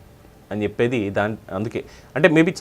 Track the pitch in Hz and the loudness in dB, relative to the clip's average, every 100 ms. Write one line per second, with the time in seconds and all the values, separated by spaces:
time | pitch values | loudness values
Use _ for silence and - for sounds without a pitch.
0 | - - - - - 104 104 104 120 127 | -20 -20 -20 -20 -10 -4 -4 0 0 0
1 | 101 101 104 107 - 95 113 - - - | -2 -2 -2 -4 -10 -8 -6 -6 -10 -16
2 | - 139 165 156 165 - | -10 2 4 6 4 6